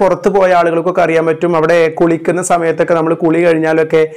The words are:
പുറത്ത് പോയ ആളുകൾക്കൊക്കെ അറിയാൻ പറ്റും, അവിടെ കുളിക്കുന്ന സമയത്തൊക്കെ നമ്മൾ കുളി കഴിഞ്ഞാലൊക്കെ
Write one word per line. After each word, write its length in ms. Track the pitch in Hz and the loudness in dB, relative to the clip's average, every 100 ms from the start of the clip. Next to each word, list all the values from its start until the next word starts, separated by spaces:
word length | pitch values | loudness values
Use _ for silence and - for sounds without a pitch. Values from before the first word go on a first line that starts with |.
പുറത്ത് 280 | 190 175 190 196 | 0 0 0 2
പോയ 140 | 185 175 | 2 2
ആളുകൾക്കൊക്കെ 420 | 170 165 170 180 165 | 2 0 -2 0 0
അറിയാൻ 180 | 165 160 | 0 0
പറ്റും, 260 | 160 170 165 | -2 -2 0
അവിടെ 180 | 156 170 160 160 | 2 2 0 0
കുളിക്കുന്ന 420 | 170 165 175 175 175 | 0 0 -2 -4 -2
സമയത്തൊക്കെ 420 | 175 165 160 165 170 | -2 0 -2 0 0
നമ്മൾ 140 | 160 165 165 | 0 -2 0
കുളി 160 | 165 175 | 0 2
കഴിഞ്ഞാലൊക്കെ 560 | 160 160 160 160 160 156 | 0 0 0 0 0 0